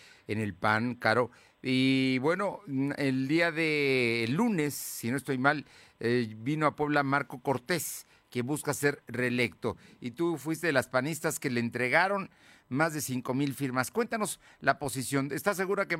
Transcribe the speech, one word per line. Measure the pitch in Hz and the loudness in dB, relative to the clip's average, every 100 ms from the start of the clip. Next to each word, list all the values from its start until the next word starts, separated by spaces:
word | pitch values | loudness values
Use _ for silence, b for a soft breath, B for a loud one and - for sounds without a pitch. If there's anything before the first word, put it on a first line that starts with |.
| b b b | b b b
en | 107 | -4
el | 107 | -4
pan, | 87 107 110 120 120 | -2 2 2 0 0
Caro, | 110 110 117 b b b | 2 2 0 b b b
y | 131 127 131 135 131 131 | 0 2 4 4 4 2
bueno, | 139 180 202 - - | 2 0 -2 -6 -6
mm, | 135 139 - | -2 -2 0
el | 139 131 131 | 0 0 2
día | 160 170 | 2 2
de, | 156 160 151 139 131 117 117 113 | 2 0 2 2 4 2 2 0
el | |
lunes, | 151 240 185 147 | 2 2 2 0
si | 139 - - 117 | -4 -8 -6 -4
no | 135 | -2
estoy | 135 135 | -2 0
mal, | 135 151 - b b b | 2 2 -4 b b b
eh, | 113 123 113 110 | 0 2 0 -4
vino | 113 156 151 | -4 0 0
a | 117 | 2
Puebla | 147 147 | 0 2
Marco | 139 143 139 139 | 2 0 -2 -6
Cortés, | - 127 - 175 - - - b b | -2 -2 -2 -4 -4 -10 -16 b b
que | 120 | -4
busca | 123 147 - | -2 -2 -2
ser | 139 143 139 - | 0 0 0 -6
reelecto, | 120 123 123 117 - 120 92 B B | -2 0 2 0 0 -4 -4 B B
y | 127 | -10
tú | 120 170 156 | -2 -2 -2
fuiste | 143 160 170 | -4 -2 0
de | |
las | 139 - | 2 2
panistas | 127 135 160 160 143 | 0 0 -2 -4 -2
que | 143 | -2
le | 120 | 0
entregaron | 117 120 123 147 190 202 185 b b b b | 0 0 2 4 4 0 -4 b b b b
más | 131 165 | 0 0
de | 151 | 0
cinco | - 127 127 | -4 -4 -2
mil | 131 143 | 0 -2
firmas. | 127 139 127 123 | -2 -4 -2 -2
Cuéntanos | - 240 226 208 - b b | -2 -2 -2 -4 -6 b b
la | 143 139 | 0 0
posición. | 143 127 123 139 139 | -2 -6 -2 -2 -2
¿Estás | 151 196 185 | -2 -2 -2
segura | 185 196 | 0 -2
que, | 156 | -2